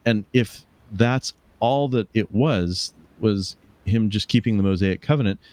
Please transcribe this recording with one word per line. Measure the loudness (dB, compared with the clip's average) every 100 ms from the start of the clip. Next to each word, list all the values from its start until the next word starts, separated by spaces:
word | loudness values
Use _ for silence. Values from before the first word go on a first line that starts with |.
| -2
And | -2 0
if | 0 0 -6 _ _ -12
that's | 0 0 0 -4 -14 _ -2
all | 0 0 0
that | -2 -2
it | -2 -2
was, | 0 2 2 -2 -4 -8 _ -20 -2
was | 0 0 -4 -10 _ _
him | -2 0 0
just | -2 0
keeping | 0 0 0
the |
Mosaic | 2 2 0 -2
covenant, | -2 0 0 -4 -10